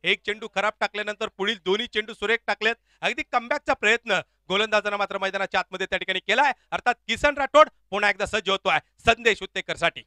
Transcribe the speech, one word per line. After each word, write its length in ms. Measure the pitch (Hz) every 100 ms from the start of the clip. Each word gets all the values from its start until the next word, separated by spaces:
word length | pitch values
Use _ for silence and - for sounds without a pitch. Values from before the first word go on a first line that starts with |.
एक 180 | 170 214 -
चेंडू 220 | 214 214
खराब 180 | - 208 -
टाकल्यानंतर 480 | 208 202 208 208 214
पुढील 300 | - 196 202
दोन्ही 220 | 175 208 233
चेंडू 280 | 214 214
सुरेख 240 | 220 208 226 -
टाकलेत, 280 | 208 214 233 _ _
अगदी 220 | 170 247 -
कमबॅकचा 420 | 254 233 285 -
प्रयत्न 460 | 262 208 226 226 180 - _ _
गोलंदाजांना 480 | 190 220 208 202 202
मात्र 220 | 196 196
मैदानाच्या 420 | 190 196 190 196
आतमध्ये 260 | - 185 214
त्या 120 | 185
ठिकाणी 220 | 180 185
केलाय. 320 | - 226 285 - _
अर्थात 240 | 180 - 233 -
किसन 280 | 220 294
राठोड 340 | 285 269 294 302 _ _
पुन्हा 200 | 196 202
एकदा 160 | 196 196
सज्ज 240 | 208 185
होतोय 280 | 196 190 156 _ _ -
संदेश 360 | 233 226 196
उत्तेकरसाठी. 600 | 196 190 - 160 165 -